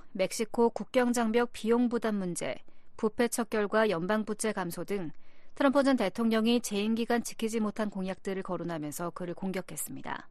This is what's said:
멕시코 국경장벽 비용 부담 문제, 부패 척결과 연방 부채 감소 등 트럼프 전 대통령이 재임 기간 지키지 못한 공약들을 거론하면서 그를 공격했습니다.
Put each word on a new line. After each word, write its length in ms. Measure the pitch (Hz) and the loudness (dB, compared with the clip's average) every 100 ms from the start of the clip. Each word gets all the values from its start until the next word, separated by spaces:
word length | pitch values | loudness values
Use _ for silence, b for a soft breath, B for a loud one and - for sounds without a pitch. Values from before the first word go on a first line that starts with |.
| - | -10
멕시코 580 | 185 185 - 220 - 233 | -2 -2 0 -2 2 2
국경장벽 840 | - - 254 247 240 226 233 240 | 2 0 2 4 4 2 2 2
비용 340 | - 220 240 247 | 0 2 4 4
부담 280 | 233 220 208 | 2 0 0
문제, 420 | 180 165 147 - - b b - | -2 -2 -4 -6 -10 b b -2
부패 320 | 220 - 233 | -2 2 0
척결과 600 | - 226 220 202 214 220 | 0 -2 0 2 4 4
연방 360 | 165 180 220 214 | 2 0 0 0
부채 260 | 208 220 | -2 -2
감소 320 | 202 175 175 | -2 -4 -6
등 280 | 170 202 160 - b b b - | -4 -4 -4 -6 b b b 2
트럼프 280 | 277 285 | 4 6
전 120 | 269 247 | 6 4
대통령이 640 | 190 - 226 220 220 240 | 2 2 2 4 4 4
재임 360 | - 202 214 226 | 2 0 2 0
기간 280 | 226 233 | 2 0
지키지 380 | - - 220 220 | 0 -4 -2 0
못한 280 | 208 - 214 | -2 -2 -4
공약들을 540 | 196 185 185 202 190 | -2 -4 -4 -4 -6
거론하면서 680 | 185 175 175 165 151 147 175 | -4 -4 -4 -4 -6 -6 -6
그를 220 | - 175 170 | -6 -8 -4
공격했습니다. 920 | 190 185 - 160 - 135 - 67 - | -4 -4 -6 -8 -8 -8 -8 -8 -10